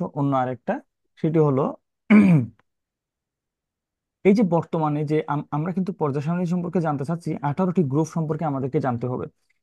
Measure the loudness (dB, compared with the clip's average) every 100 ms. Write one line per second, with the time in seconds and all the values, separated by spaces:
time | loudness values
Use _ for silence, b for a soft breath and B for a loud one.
0 | -8 -4 0 0 -2 -6 -6 -6 _ _
1 | _ -6 0 2 4 2 0 -4 _ _
2 | 4 6 8 4 2 -10 _ _ _ _
3 | _ _ _ _ _ _ _ _ _ _
4 | _ _ 4 4 4 0 0 -2 -2 -2
5 | 0 -2 -2 -6 -4 -4 -4 -4 -4 -2
6 | -2 -2 -4 -2 -2 -2 -2 -2 -2 -4
7 | -4 -6 -6 -4 -4 -2 -2 0 0 0
8 | -2 -4 -4 -4 -4 -4 -2 -2 -2 -2
9 | -4 -6 -8 _ _ _